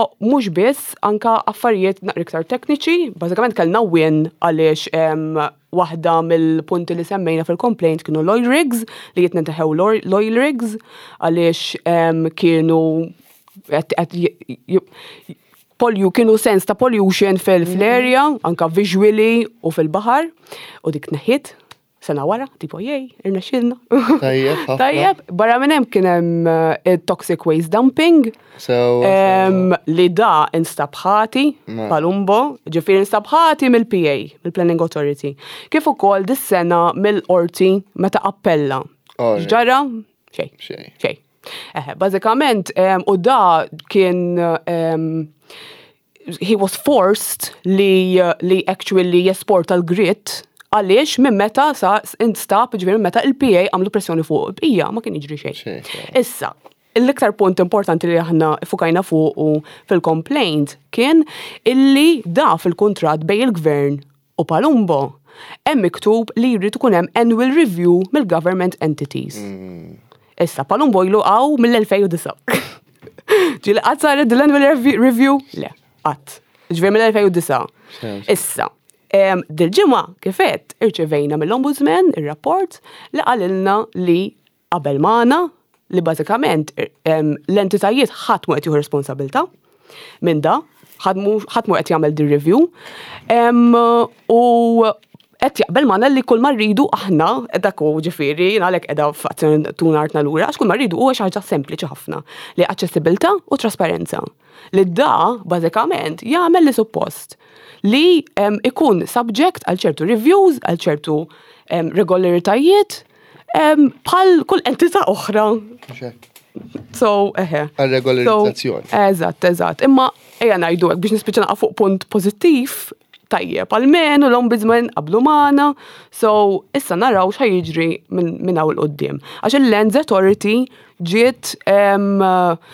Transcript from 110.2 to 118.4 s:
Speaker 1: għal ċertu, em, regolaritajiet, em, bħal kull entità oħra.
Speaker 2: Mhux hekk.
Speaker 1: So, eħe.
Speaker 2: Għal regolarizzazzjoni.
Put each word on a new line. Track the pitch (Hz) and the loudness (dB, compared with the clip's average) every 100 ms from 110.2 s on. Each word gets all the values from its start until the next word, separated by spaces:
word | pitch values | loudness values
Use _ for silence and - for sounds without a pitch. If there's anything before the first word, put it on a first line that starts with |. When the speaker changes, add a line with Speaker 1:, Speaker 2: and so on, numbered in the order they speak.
| 262 392 381 247 | 4 4 4 2
Speaker 1:
għal | - 170 | -4 -2
ċertu, | 175 151 165 151 165 - - - _ | -2 -2 -4 -6 -6 -16 -20 -20 _
em, | 170 165 | -6 -2
regolaritajiet, | 185 185 185 180 175 196 226 320 403 403 - - _ _ - - | -2 0 2 2 0 0 2 4 4 2 -6 -20 _ _ -20 -4
em, | - 311 302 277 - | 0 2 4 2 0
bħal | - 359 381 330 - | -2 2 4 4 2
kull | 381 | -2
entità | - - 339 392 | -2 0 0 2
oħra. | - 202 - 214 214 | 0 -2 -2 0 0
Speaker 2:
Mhux | 214 214 247 - 123 | -2 -6 -20 -20 -16
hekk. | 123 - - - _ - - - - | -16 -16 -20 -20 _ -20 -18 -18 -16
Speaker 1:
So, | - 220 202 202 | -2 0 2 0
eħe. | - 160 151 151 | -2 -4 -4 -6
Speaker 2:
Għal | - 135 | -4 0
regolarizzazzjoni. | 131 131 127 123 214 | 0 0 2 2 2